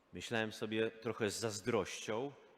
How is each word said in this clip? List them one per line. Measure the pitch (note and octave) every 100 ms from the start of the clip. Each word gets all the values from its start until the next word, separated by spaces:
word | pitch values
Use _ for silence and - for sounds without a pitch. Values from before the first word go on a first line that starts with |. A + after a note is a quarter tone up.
| _
myślałem | F2 - A2+ A2
sobie | - A2 A2 A2+
trochę | - A#2+ G#2+ G#2+
z | -
zazdrością, | A2+ G2+ A#2+ A2+ F2+ - - A2 C#3 C3+ -